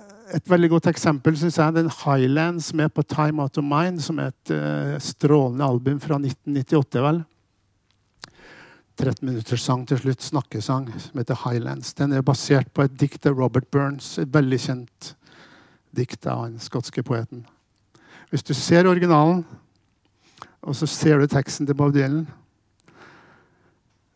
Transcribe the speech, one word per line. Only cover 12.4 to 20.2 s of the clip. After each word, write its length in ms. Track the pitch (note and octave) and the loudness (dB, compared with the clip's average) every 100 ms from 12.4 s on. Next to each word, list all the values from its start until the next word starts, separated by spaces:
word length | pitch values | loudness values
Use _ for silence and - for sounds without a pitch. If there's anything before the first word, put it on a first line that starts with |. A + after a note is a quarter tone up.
| - C#3 B2 | 4 2 2
på 120 | - | 0
et 120 | C#3 C3+ | 0 2
dikt 300 | D3 - D3+ | -2 0 0
av 100 | C3 | 2
Robert 340 | B2+ B2+ - | 0 0 0
Burns, 480 | C#3+ C#3 C#3 - - | -2 -2 -6 -10 -8
et 140 | D3+ | 0
veldig 260 | D3+ C3 B2+ | 2 2 0
kjent 540 | C#3+ B2+ A#2+ - - - _ - - - _ _ _ | -4 -8 -10 -18 -20 -20 _ -20 -20 -20 _ _ _
dikt 340 | - B2 - - | -6 -6 -6 -6
av 200 | A#2+ A#2 | -6 -6
den 120 | A2+ | -12
skotske 420 | - B2+ - - A#2+ | -8 -8 -8 -6 -4
poeten. 380 | A#2+ A2+ A#2+ A2+ _ _ _ _ _ _ - - | -4 -6 -12 -18 _ _ _ _ _ _ -20 -6
Hvis 140 | C3+ | -6
du 100 | - C#3+ | -4 -4
ser 320 | - E3+ F#3 | 4 6 6
originalen, 560 | F3 F3 D#3+ D#3 F3+ E3 - _ _ _ _ _ _ | 4 4 6 4 2 -2 -12 _ _ _ _ _ _